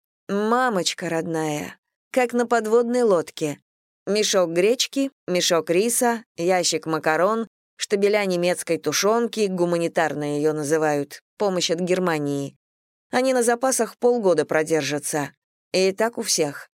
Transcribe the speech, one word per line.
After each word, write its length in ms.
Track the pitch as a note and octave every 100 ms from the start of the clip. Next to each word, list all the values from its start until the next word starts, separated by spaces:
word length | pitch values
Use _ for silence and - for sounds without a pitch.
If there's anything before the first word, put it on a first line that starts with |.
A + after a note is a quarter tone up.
| _ _ -
Мамочка 800 | G3 G#3+ A#3+ B3+ G3 E3 - E3+
родная, 680 | E3 E3+ D#3+ D#3 D3 - - _ _ _
как 200 | - B3
на 140 | A#3+ A#3+
подводной 560 | A#3 G#3+ A3+ A#3+ B3
лодке. 560 | A#3+ F3+ D3+ - D3+ C#3+ _ _ _ _ -
Мешок 440 | G#3 G#3+ G3 F3
гречки, 600 | E3+ G3 B3+ - - C4+ - -
мешок 420 | F3+ E3 E3+ D#3+
риса, 540 | E3+ A#3 A#3 B3 A#3 - -
ящик 500 | E3+ F#3 E3+ D#3+ D#3+
макарон, 600 | D#3+ D#3 D#3 F#3 A3 A3+ _ _ -
штабеля 480 | - G3+ G3+ G#3+
немецкой 540 | G3+ F3 F3 F3 - E3
тушёнки, 680 | D#3 C#3+ G3 A3+ A#3 - G#3
гуманитарной 920 | F#3 F3 E3+ E3+ E3 D#3 D3 D3 D3
её 140 | D3+
называют, 680 | D#3 C#3+ D#3+ D#3 D3 C#3+ - _ -
помощь 320 | G#3 F3+ D#3+
от 80 | E3+
Германии. 760 | F3+ F3+ F#3 D#3+ C#3+ C#3+ C#3 - _ _ _ _ _
Они 220 | B3 C4
на 100 | B3+
запасах 540 | A#3 A#3+ C4 B3 A3+ -
полгода 460 | A#3+ A#3+ G3 D#3+
продержатся. 880 | C3+ D#3 D#3 D#3 C#3 D3 - D#3 C#3 - _ _ _
И 200 | F#3 F#3+
так 260 | F#3+ A3 A#3
у 40 |
всех. 460 | G#3+ - D3 C#3 - _